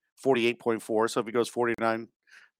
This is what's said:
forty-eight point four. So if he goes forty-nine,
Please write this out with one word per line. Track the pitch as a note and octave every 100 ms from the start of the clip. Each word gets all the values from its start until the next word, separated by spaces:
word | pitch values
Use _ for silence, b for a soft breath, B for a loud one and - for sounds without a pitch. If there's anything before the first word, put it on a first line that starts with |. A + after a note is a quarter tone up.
| _
forty-eight | _ C3 C3 A#2 A#2
point | - A2+
four. | - A2 A2+
So | -
if | A2
he |
goes | A#2 A2+
forty-nine, | - A#2+ A#2 A2+ A2+ A2+ _ _ b b